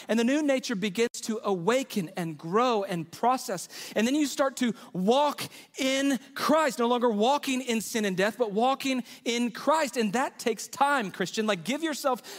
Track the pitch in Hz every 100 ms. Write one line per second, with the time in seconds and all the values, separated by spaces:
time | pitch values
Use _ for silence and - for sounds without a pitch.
0 | - 220 233 294 294 262 - 214 208 180
1 | 233 - - 214 208 185 170 262 - 214
2 | 156 - 165 143 165 208 254 220 196 175
3 | 156 - 233 262 - 180 - - - -
4 | 226 294 285 - 269 - 247 - - 175
5 | 185 262 294 - - - - - 262 269
6 | 277 262 - - - 311 302 233 240 247
7 | 226 208 226 285 277 254 262 226 - 226
8 | 208 185 202 220 220 196 254 269 269 254
9 | - - 254 233 240 - - 311 285 254
10 | 214 208 294 - 240 220 - - 285 277
11 | 196 - 185 - 214 202 160 294 320 277
12 | 277 254 -